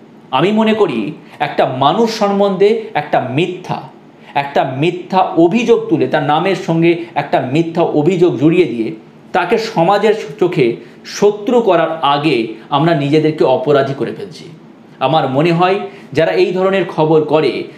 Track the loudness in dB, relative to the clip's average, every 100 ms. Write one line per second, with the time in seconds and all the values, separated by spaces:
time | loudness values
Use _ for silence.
0 | -20 -20 -6 0 2 2 2 2 0 0
1 | -6 -8 -16 -8 -6 0 -2 2 0 2
2 | 0 0 -2 2 0 2 2 2 -2 -6
3 | -2 -2 -2 -2 -2 -4 -8 -10 -10 -20
4 | -20 -20 -8 -6 -2 -2 -2 0 -2 -2
5 | -4 0 0 2 2 2 2 2 2 -2
6 | 0 -2 0 0 0 -4 -2 0 2 0
7 | -4 -8 -2 -2 -2 -2 -2 0 0 2
8 | 0 2 2 2 2 2 0 0 -6 -8
9 | -16 -20 -6 -4 0 -2 -2 0 2 2
10 | 2 0 -4 -2 0 2 0 -2 -10 -20
11 | -16 0 0 0 0 0 2 2 2 0
12 | 0 0 2 0 -2 -8 -4 0 2 2
13 | 2 2 2 2 2 2 2 0 0 -4
14 | -6 -8 -12 -16 -20 -20 -20 -20 -20 -6
15 | 0 0 0 0 2 2 2 0 -4 -14
16 | -6 0 0 2 0 2 0 0 -2 -2
17 | 2 2 2 0 0 -2 -8